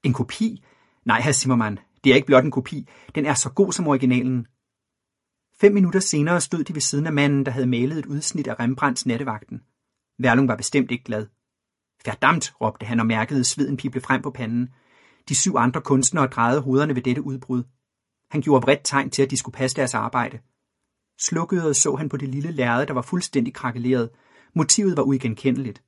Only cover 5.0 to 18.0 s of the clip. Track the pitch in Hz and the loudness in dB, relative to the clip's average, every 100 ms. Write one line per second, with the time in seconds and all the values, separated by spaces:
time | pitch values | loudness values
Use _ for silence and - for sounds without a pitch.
5 | _ _ _ _ _ _ 208 202 180 190 | _ _ _ _ _ _ 4 6 4 2
6 | 185 151 151 175 - 165 147 151 - 143 | 0 0 2 0 0 -4 -4 -4 -2 -2
7 | 160 147 143 139 135 127 127 120 127 160 | -2 2 2 2 0 -2 0 0 0 -2
8 | - 147 - 160 131 110 120 131 143 123 | -6 -6 -4 -6 -6 -2 -2 0 -2 0
9 | 131 117 135 107 - 120 _ _ _ _ | -4 -4 -4 -8 -12 -16 _ _ _ _
10 | _ - 123 120 135 110 - 143 123 120 | _ -2 4 4 4 0 0 -2 0 -4
11 | - 107 104 _ _ _ _ _ _ _ | -4 -6 -8 _ _ _ _ _ _ _
12 | - 127 131 165 - _ 110 - 107 117 | -10 2 2 2 -2 _ -4 -4 -2 0
13 | 113 113 110 143 123 - 143 135 135 127 | 2 0 0 0 -2 -2 -2 -2 -6 -8
14 | - 131 143 123 113 117 123 _ _ _ | -2 -2 -2 -8 -4 -4 -4 _ _ _
15 | _ _ - 139 196 147 120 147 - 135 | _ _ -6 -2 0 2 2 0 0 2
16 | 135 170 135 - 117 139 131 131 151 127 | 2 0 -2 0 0 0 2 0 2 -2
17 | 127 127 147 135 - 127 123 _ _ _ | -2 -2 -4 -10 -4 -6 -6 _ _ _